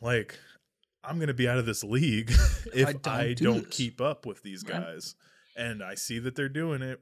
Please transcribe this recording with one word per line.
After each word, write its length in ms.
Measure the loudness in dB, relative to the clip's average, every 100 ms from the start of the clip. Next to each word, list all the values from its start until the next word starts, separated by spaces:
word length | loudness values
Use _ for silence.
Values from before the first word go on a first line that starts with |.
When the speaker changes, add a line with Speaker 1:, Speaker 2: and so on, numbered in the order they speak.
Speaker 1:
like, 360 | -2 -2 -2 -10 -20 -20 _ _ _ _
I'm 140 | -8 -4
gonna 140 | -2
be 140 | 0 2
out 100 | 2
of 60 | 0
this 160 | -2
league 460 | 0 2 2 2 6
<laughs> 440 | 6 8 4 0
if 120 | 2 4
Speaker 2:
I 40 |
don't 140 | 2 -2
Speaker 1:
I 240 | 0 0
Speaker 2:
do 100 | 2
Speaker 1:
don't 200 | 4 4 0
Speaker 2:
this. 100 | -2
Speaker 1:
keep 240 | -4 0
up 240 | -2 -2 -8
with 160 | -12
these 200 | -14 -12 -8
Speaker 2:
Right. 140 | -6
Speaker 1:
guys." 320 | -6 -10 -14 -16 _ _ _ -8
And 260 | -8 -6
I 120 | -10
see 240 | -8 -6 -4
that 160 | -4 -4
they're 120 | -4
doing 320 | -2 -2 -4
it. 200 | -6 -10